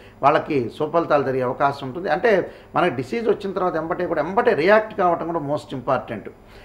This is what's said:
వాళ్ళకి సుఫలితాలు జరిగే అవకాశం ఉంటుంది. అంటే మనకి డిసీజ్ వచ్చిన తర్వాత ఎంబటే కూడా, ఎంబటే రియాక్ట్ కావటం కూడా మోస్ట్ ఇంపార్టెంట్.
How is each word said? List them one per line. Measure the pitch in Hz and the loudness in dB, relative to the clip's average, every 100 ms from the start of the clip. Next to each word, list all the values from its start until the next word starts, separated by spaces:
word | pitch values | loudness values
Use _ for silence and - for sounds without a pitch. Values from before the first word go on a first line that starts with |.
| - - | -20 0
వాళ్ళకి | 135 151 - 147 110 - | 2 2 0 -2 -2 -4
సుఫలితాలు | 151 170 151 147 | 0 0 2 2
జరిగే | 131 131 | 2 -2
అవకాశం | 123 127 143 135 131 | -2 0 -2 -2 -8
ఉంటుంది. | 127 190 | -6 -2
అంటే | 156 233 190 139 - - 139 | 0 4 2 0 -10 -4 0
మనకి | 175 127 | 0 -2
డిసీజ్ | 127 233 226 | -4 -2 -2
వచ్చిన | - 196 | -2 -2
తర్వాత | 190 180 160 | -2 -2 -2
ఎంబటే | 160 170 175 | -4 -4 -2
కూడా, | 156 | -2
ఎంబటే | 156 196 240 | 0 2 2
రియాక్ట్ | 143 170 220 214 - | 4 6 6 4 0
కావటం | 180 165 165 | 2 2 -2
కూడా | 170 | -4
మోస్ట్ | 143 147 - | -2 -4 -4
ఇంపార్టెంట్. | 135 123 127 - 107 - - - - | -8 -2 -2 -2 -10 -12 -18 -20 -20